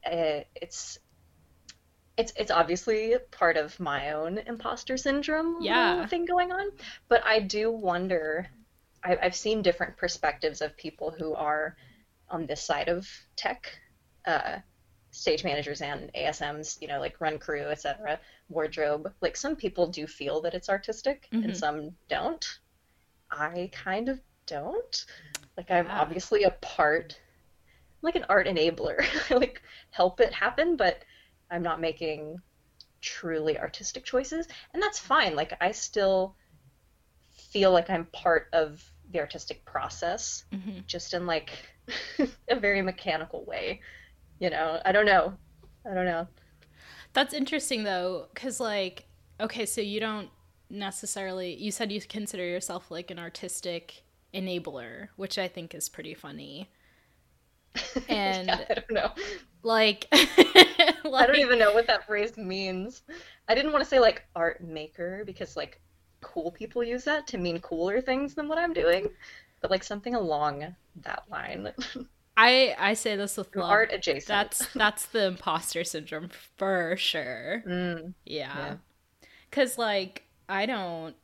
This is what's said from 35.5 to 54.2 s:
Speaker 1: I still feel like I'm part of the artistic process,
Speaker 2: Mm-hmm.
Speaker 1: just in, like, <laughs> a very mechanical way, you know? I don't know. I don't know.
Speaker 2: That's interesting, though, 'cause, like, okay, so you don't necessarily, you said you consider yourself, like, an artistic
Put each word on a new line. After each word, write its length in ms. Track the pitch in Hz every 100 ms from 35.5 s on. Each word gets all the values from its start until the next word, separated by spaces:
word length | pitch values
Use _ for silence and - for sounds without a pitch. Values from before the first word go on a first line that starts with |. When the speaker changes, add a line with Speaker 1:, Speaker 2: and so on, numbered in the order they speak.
| -
Speaker 1:
I 100 | 180
still 640 | 220 - 214 196 190 190 - _ _ - _ _ _ _ _ _ - -
feel 200 | 208 190
like 180 | 180 170
I'm 160 | 180 175
part 400 | - 180 160 -
of 300 | 165 156 151 - - -
the 80 | 175
artistic 440 | 147 - - - -
process, 760 | 139 - - 170 208 - - -
Speaker 2:
Mm-hmm. 260 | 196 185 185 190
Speaker 1:
just 280 | 175 -
in, 120 | 180 175
like, 260 | 160 - - - _ - - -
<laughs> 420 | - 285 - -
a 60 | 240
very 220 | 202 196
mechanical 640 | 185 185 196 156 165 170 -
way, 360 | 165 92 196 - - - _ - -
you 100 | 180
know? 320 | 156 160 165
I 80 | 185
don't 140 | 196 208
know. 320 | 185 165 196 - - - - 226
I 40 |
don't 120 | 185 180
know. 220 | 170 175 _ - _ _ _ - - -
Speaker 2:
That's 200 | - 285
interesting, 500 | 302 277 311 - 240
though, 440 | 214 185 180 180 - -
'cause, 240 | 262 214
like, 460 | 233 208 185 - - _ _ -
okay, 260 | 220 233 214
so 160 | -
you 180 | 208 208
don't 300 | 220 214 190 _ _ _ _
necessarily, 840 | 196 196 190 202 208 190 185 180 160
you 160 | 208
said 200 | 202 226
you 100 | 202
consider 440 | - 214 208 196 175
yourself, 460 | 180 - 185 -
like, 180 | 165 180
an 60 | 175
artistic 840 | 170 - 180 - 180 170 - - _ _